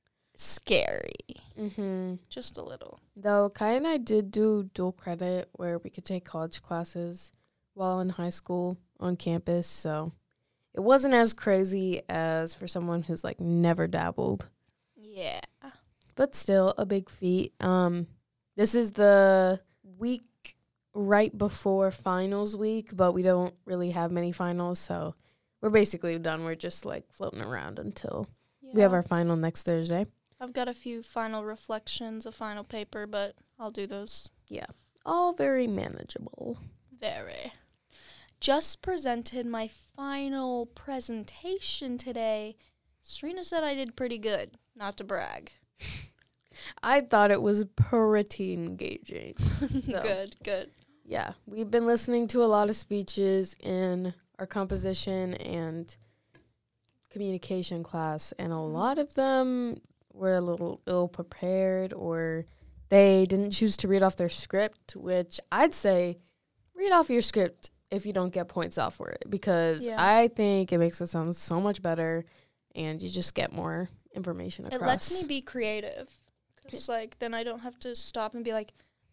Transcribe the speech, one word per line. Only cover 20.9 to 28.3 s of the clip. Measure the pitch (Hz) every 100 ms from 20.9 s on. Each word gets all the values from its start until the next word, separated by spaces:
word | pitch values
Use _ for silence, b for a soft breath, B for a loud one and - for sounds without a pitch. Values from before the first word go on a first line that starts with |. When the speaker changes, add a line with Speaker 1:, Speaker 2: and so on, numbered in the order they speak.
Speaker 2:
right | 208 196 208 214 208
before | 202 - 202 190 190
finals | 190 190 180 190 202 208 208
week, | 214 220 220 190
but | 180
we | 180
don't | 185 180 180 - -
really | 180 175
have | 175 170
many | 175 175
finals, | 175 175 175 175 180
so | - 175 165 - b b b _
we're | 220
basically | 214 - 165 170 165
done. | 165 160
We're | 165 165
just, | 175 -
like, | - - -
floating | - 190 -
around | 113 120 71 101
until | - - - - -